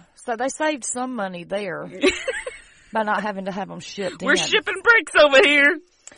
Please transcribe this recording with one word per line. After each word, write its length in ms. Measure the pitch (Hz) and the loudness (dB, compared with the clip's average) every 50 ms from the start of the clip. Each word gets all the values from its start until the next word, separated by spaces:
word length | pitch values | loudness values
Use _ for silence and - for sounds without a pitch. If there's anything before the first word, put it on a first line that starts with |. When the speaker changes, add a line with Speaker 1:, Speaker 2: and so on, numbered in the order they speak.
| - _ _ | -20 _ _
Speaker 1:
So 200 | _ - - 233 | _ -8 -8 -6
they 140 | 220 247 269 | -4 -4 -6
saved 340 | - - 311 311 311 254 220 | -4 -4 -4 -4 -4 -4 -6
some 300 | - - 247 254 254 254 | -8 -6 -6 -6 -8 -6
money 280 | 233 196 190 185 175 170 | -6 -8 -8 -8 -12 -10
there 440 | 160 190 202 208 185 160 147 156 175 - 185 - 381 381 - - - - 855 906 | -8 -6 -6 -6 -6 -8 -8 -10 -12 -8 0 0 0 0 0 -6 -8 -8 -8 -8
Speaker 2:
<laughs> 500 | - - - - - _ _ _ - - | -12 -16 -16 -20 -20 _ _ _ -6 -4
Speaker 1:
by 100 | 220 220 | -2 -2
not 200 | 208 208 185 196 | 0 -2 -2 -2
having 220 | 214 202 190 190 | -4 -6 -6 -8
to 60 | 190 | -8
have 200 | 180 196 190 175 | -8 -8 -8 -10
'em 80 | - - | -12 -16
shipped 420 | 160 - - - 196 180 - - | -16 -14 -10 -8 -8 -8 -8 -6
Speaker 2:
We're 120 | 180 262 294 | 0 0 0
Speaker 1:
in. 40 | - | 2
Speaker 2:
shipping 440 | - - 359 440 - - 359 381 - | 2 0 0 0 0 -2 -8 -2 4
bricks 300 | 453 466 440 311 - - 359 | 4 4 4 4 2 4 6
over 220 | 302 294 269 269 - | 6 8 8 6 6
here. 360 | 285 294 285 277 285 359 339 - _ _ _ _ - - | 6 6 6 6 4 2 2 -6 _ _ _ _ -20 -20